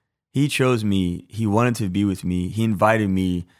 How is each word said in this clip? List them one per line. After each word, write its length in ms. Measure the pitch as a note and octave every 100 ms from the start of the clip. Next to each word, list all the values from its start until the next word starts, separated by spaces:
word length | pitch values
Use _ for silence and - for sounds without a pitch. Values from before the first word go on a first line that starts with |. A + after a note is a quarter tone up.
| _ _ _
He 160 | C3+ D3
chose 380 | - B2+ A#2+
me. 420 | G#2+ G2 F2+ F2 -
He 160 | G#2+
wanted 300 | A2 G#2 B2 A2+
to 120 | G2+
be 160 | F#2+
with 180 | G2+ F2+
me. 260 | F2 F2+ F2+
He 140 | G#2
invited 480 | A2+ G2 G#2+ A2+ G#2
me 360 | F#2+ F#2 F2+ E2+